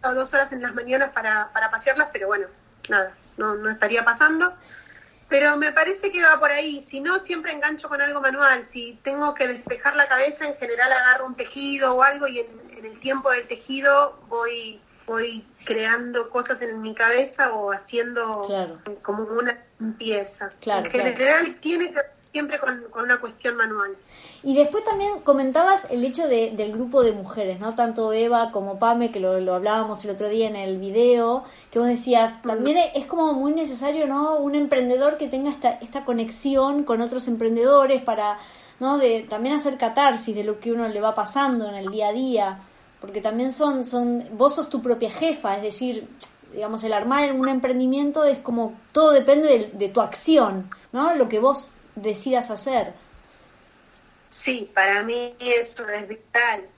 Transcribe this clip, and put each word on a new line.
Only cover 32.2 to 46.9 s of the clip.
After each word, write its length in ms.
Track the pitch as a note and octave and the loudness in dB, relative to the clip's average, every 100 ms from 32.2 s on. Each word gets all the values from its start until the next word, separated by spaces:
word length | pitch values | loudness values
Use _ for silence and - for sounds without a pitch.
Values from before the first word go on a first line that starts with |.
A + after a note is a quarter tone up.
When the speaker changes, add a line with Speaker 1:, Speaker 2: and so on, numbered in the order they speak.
| A3+ - | 2 -2
Speaker 1:
Ujú. 80 | A#3+ | -6
Speaker 2:
también 300 | A3 C4 E4 | -2 2 2
es, 80 | E4 C#4+ | 2 0
es 100 | - | -4
como 280 | E4+ D#4+ | 0 0
muy 180 | C4+ C#4+ | 2 0
necesario, 560 | D#4 D4+ B3 C4+ D4+ D4 | 0 -2 -4 -4 -2 0
¿no? 300 | C#4 D4+ D4+ | 0 0 0
Un 180 | C#4+ C#4+ | 0 0
emprendedor 600 | C#4+ C4 B3 B3+ C#4+ D4+ | 2 2 2 2 2 0
que 100 | C#4+ | -4
tenga 220 | C4 C#4+ | -4 -4
esta, 220 | C#4+ B3 - | 0 -2 -2
esta 240 | A#3+ C#4 C#4 | -8 -8 -4
conexión 800 | A#3+ A3+ - C#4 C4+ C4+ C#4+ C#4+ | -2 -4 -4 0 2 2 0 0
con 160 | A3+ | -2
otros 260 | A#3 B3+ B3+ | -2 -4 -4
emprendedores 760 | A3+ A3+ A#3 B3 C#4+ C4+ C4 | 0 0 2 6 6 6 2
para, 360 | B3 G#3+ G#3 G#3 - - - - | 0 -2 -2 -4 -10 -20 -20 -6
¿no? 180 | C4 C#4+ | -2 2
De 260 | C4 A3+ A3 | 2 2 -4
también 240 | G#3+ B3 D4 | -6 -2 -2
hacer 220 | D4 C4 | -2 -2
catarsis 560 | A#3 B3+ C#4 A#3 A#3 | -2 4 4 4 -4
de 120 | G#3 G#3 | -4 -4
lo 120 | G#3 | -4
que 100 | A#3 | -4
uno 160 | A#3 A3+ | -2 -2
le 140 | G#3 | -2
va 120 | A3 | -2
pasando 540 | G#3+ G3+ C4+ C#4 B3 G#3 | -2 -2 0 0 0 -4
en 80 | G3+ | -6
el 160 | F#3+ | -6
día 160 | G#3+ G#3 | -2 -2
a 60 | |
día. 460 | A3 C4 A#3 G3 F#3+ - _ _ _ | 0 0 0 0 -4 -16 _ _ _
Porque 180 | G3+ G#3+ | -10 -6
también 320 | G#3+ A3+ C4 | -4 -2 -4
son, 320 | B3+ D4 C4+ | 0 0 0
son, 420 | B3 B3 A#3+ A#3+ A#3 G#3+ | -2 -2 0 -2 -6 2
vos 180 | C#4 D4 | 2 2
sos 140 | D4+ | -4
tu 120 | C4+ | -4
propia 300 | A#3+ A#3 A3 | 0 0 0
jefa, 460 | - D#4+ D4+ A3 G3+ | -2 -2 0 -2 -4
es 60 | |
decir, 440 | G#3+ G3+ B3+ A#3 - - - _ - | -4 -4 -6 -6 -10 -18 -20 _ -16
digamos, 280 | - G#3+ A3 | -8 -6 -6
el 80 | A3 | -2